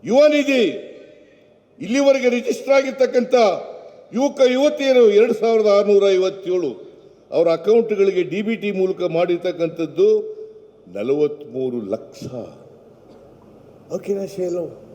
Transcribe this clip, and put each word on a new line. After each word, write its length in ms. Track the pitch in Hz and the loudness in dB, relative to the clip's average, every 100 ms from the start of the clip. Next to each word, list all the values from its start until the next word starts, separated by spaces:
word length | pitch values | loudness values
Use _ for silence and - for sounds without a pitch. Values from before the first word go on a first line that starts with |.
ಯುವ 220 | 131 247 302 | 0 4 4
ನಿಧಿ 360 | 294 269 262 196 127 - - - - _ _ _ _ _ _ | 4 0 0 0 -2 -14 -20 -20 -20 _ _ _ _ _ _
ಇಲ್ಲಿವರೆಗೆ 480 | 160 254 277 269 247 | -4 0 4 4 2
ರಿಜಿಸ್ಟರ್ 440 | 240 226 - - | 0 -4 -6 0
ಆಗಿರ್ತಕ್ಕಂಥ 600 | 277 269 220 247 254 240 254 214 165 - - - - - | 0 0 -2 0 0 0 2 2 0 -8 -16 -20 -20 -10
ಯುವಕ 280 | 220 277 - 254 | -4 -4 2 2
ಯುವತಿಯರು 600 | 254 294 302 269 254 226 | 4 0 0 2 6 6
ಎರಡು 240 | 202 233 | 6 2
ಸಾವಿರದ 320 | - 226 226 214 | 2 0 2 4
ಆರುನೂರ 440 | 202 202 202 196 | 2 4 4 4
ಐವತ್ತೇಳು, 880 | 190 185 - 165 185 156 113 - - - _ _ | 2 0 -4 -4 -4 -4 -8 -18 -20 -20 _ _
ಅವರ 220 | 147 170 | 0 0
ಅಕೌಂಟ್‌ಗಳಿಗೆ 720 | 165 165 233 226 208 196 180 | 0 2 2 2 0 0 2
ಡಿ 200 | 165 175 | -2 -4
ಬಿ 140 | 214 226 | -4 -4
ಟಿ 160 | 202 | -4
ಮೂಲಕ 300 | 190 185 185 | -2 -2 -2
ಮಾಡಿರ್ತಕ್ಕಂಥದ್ದು 1300 | 175 165 175 175 180 165 165 165 160 139 202 214 - - - - - _ - | -4 -2 0 -2 -4 -4 -6 -4 -8 0 2 2 -2 -14 -18 -20 -20 _ -16
ನಲವತ್ಮೂರು 880 | 92 113 147 147 147 135 123 131 120 | -10 -4 0 -2 -4 -12 -8 -6 -6
ಲಕ್ಷ. 440 | 101 107 - - 127 123 101 - - - - _ - - - - - - - - - | -8 -10 -10 -18 -14 -14 -16 -20 -20 -20 -20 _ -20 -20 -20 -20 -20 -20 -20 -20 -12
ಓಕೆ, 220 | 180 - | -12 -6
ನಾ 120 | 196 196 | -6 -6
ಶೇಲೋ 580 | - 180 175 156 - - | -6 -6 -6 -8 -12 -20